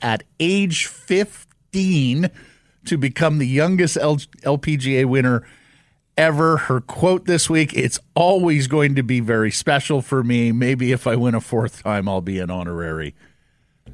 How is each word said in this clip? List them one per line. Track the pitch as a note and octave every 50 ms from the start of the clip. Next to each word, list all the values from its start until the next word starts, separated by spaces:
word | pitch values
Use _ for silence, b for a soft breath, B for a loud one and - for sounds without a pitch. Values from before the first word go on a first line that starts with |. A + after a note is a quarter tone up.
at | - A#2 A2 G#2+ - _ _ -
age | D#3 F3 F#3+ G3+ G3+ F#3 D#3+ - - -
fifteen | - - - - G3 F#3+ G3+ G#3 - - - _ _ _ _ _ - F#3+ F#3+ F#3+ F#3 D3+ C3+ B2 B2 D3 F3+ F3+ B B B B B B B B B B -
to | - F3 D3+
become | C3 C3+ - - E3 D#3 D3+ D3+
the | C3+ B2
youngest | C3 C#3 D#3 F3 F#3+ F3+ F3+ D#3 - -
L-, | C#3 D3+ D3+ C#3+ - - - - -
L | C#3 C#3+ C#3+
P | - D#3 D3+ C#3+
G | B2+ C3 C3+ B2+
A | C3+
winner | B2+ B2+ C3+ B2+ B2+ B2 A2+ b b b b b b b b b b b b _ _ _ -
ever. | D#3+ D#3+ D3+ C#3+ D#3+ D#3+ D#3+ D3
Her | - - C3+ B2
quote | - - - - D#3+ F3+ F#3 F3+ -
this | F3+ F3 D#3+ - -
week, | E3 D#3+ D#3 C#3 -
"It's | - C3 A#2+ - - - _ -
always | E3 E3+ F3 G3 F#3 F3+ E3+ D#3 D3 C3+ B2+
going | D3 D3+ D3 C#3+ C#3
to | C3+ B2+
be | A2+ B2+ B2
very | A#2 G#2+ A#2 A2 A2 G#2+
special | - - - - C#3+ C#3 - - D#3 C#3
for | A#2+ - C#3+ C3 A#2+
me. | A#2+ A#2+ A#2+ A#2 A#2 A2+
Maybe | A#2+ B2+ B2 C3+ B2+ B2 B2 B2+
if | A#2+ -
I | C3 A#2 A#2
win | A#2+ B2 A#2
a | A2+
fourth | - - - A2+ A#2 A2+ - - -
time, | G#2+ G#2 G2+ F#2+ G2+
I'll | F#2+ F#2+
be | E2+ F#2 F#2+ F#2
an | F2+ F2
honorary | F#2 F2+ F2 F2 E2+ E2 E2+ D#2+ D#2 D#2+ D#2 D2+ b b b b b b b b b b b b b b _ -